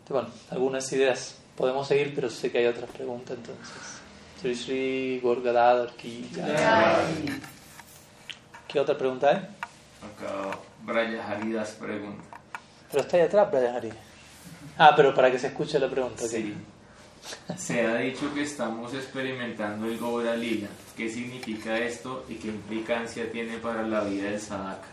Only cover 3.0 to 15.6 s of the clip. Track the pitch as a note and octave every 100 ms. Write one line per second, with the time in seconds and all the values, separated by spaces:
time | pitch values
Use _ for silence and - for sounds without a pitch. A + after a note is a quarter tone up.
3 | C3 B2 B2+ B2+ - B2+ - - - -
4 | - - - - C3 A#2+ C#3 C3 C3 C3
5 | C3 B2+ B2 A#2+ B2 A#2+ A#2+ B2 A#2+ -
6 | B2 A#2 B2 - - - - A3+ E3+ -
7 | E3 D#3 C#3+ C3+ - - - - - -
8 | - - - - - - - D3 C#3 C#3
9 | C3 B2+ C#3+ F#3+ F#3+ - - - - -
10 | G#2+ - G2+ G2 G2 F#2 - - G#2+ A2+
11 | A2 A2 G#2 G#2 A2 A2+ G#2+ - A#2 G#2
12 | G2+ G2+ - - - - - - - C#3+
13 | B2+ F3+ D#3+ G3+ G3+ C#3 B2 B2 A2+ G#2+
14 | - - - - - - - - D#3 D3
15 | C#3 C3+ B2+ B2+ C3 -